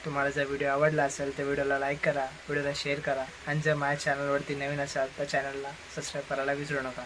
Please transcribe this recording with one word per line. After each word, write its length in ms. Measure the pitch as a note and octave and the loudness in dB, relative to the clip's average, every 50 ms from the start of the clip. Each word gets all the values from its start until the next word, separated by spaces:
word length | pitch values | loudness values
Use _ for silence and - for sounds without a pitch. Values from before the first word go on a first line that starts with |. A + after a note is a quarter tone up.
| - | -6
तुम्हाला 260 | D#3+ C#3+ C#3+ C#3 C#3 | -2 0 2 2 2
जर 140 | C3+ D3+ C#3 | 2 2 0
व्हिडिओ 240 | C#3 C#3+ C#3 D3 C#3 | 0 0 0 2 2
आवडला 360 | C#3 C#3+ D3+ D#3 D#3 D3+ C#3+ | 4 6 6 6 6 6 4
असेल 340 | C#3 - - C#3+ C#3 C#3 - | 2 2 -2 -2 -2 -2 -2
तर 40 | C#3+ | 0
व्हिडिओला 340 | C#3 C#3+ C#3 C#3 C#3 C#3 C3+ | 0 2 2 2 2 2 2
लाईक 260 | C#3 C#3 C#3 C#3+ - | 2 0 0 2 2
करा, 200 | D#3+ C#3+ C#3+ C3+ | 2 2 2 -2
व्हिडिओला 480 | C3 D3 D#3 - - C#3+ D3 C#3+ C#3+ C#3+ | -2 -6 -12 -6 -2 -2 0 0 0 -2
शेअर 240 | - - C#3+ C#3+ D3 | -2 -2 -2 -2 0
करा, 260 | D3+ C#3+ C3+ C3+ C3 - - - - | 0 0 0 0 -2 -6 -8 -10 -4
आणि 140 | D3+ D3 D3+ | -2 0 2
जर 140 | D3+ D#3 D3+ | 4 2 2
माझ्या 400 | D3 C#3+ C#3 D3 D3 - D#3 C#3 | 4 2 2 0 2 2 0 0
चॅनलवरती 400 | C#3 C#3+ C#3+ C#3 C#3+ C#3+ - C#3+ | 2 2 0 0 0 0 -2 -4
नवीन 260 | C#3+ C#3 C#3 D3 C#3+ | -2 -2 -2 -2 -2
असाल 280 | C#3 C3 - C#3+ C3+ C3 - - | -2 -2 0 -2 -2 -2 -2 -4
तर 60 | C#3+ | -4
चॅनलला 440 | C#3+ - C#3 C#3 C#3 C#3 C#3 C#3 C#3 D3+ - - - - | 0 0 0 0 0 -4 -6 -8 -8 -10 -12 -14 -10 -10
सबस्क्राईब 380 | D#3 C#3 - - C#3+ C#3+ - C#3+ | -8 -8 -6 -6 -6 -4 -2 -2
करायला 180 | C3+ C3+ C3+ | 0 2 0
विसरू 280 | C#3+ C#3+ D3 D3+ D3 C#3 | 0 0 -2 -2 -2 -2
नका. 240 | C3 C3 B2 B2 B2 | -2 -4 -6 -8 -10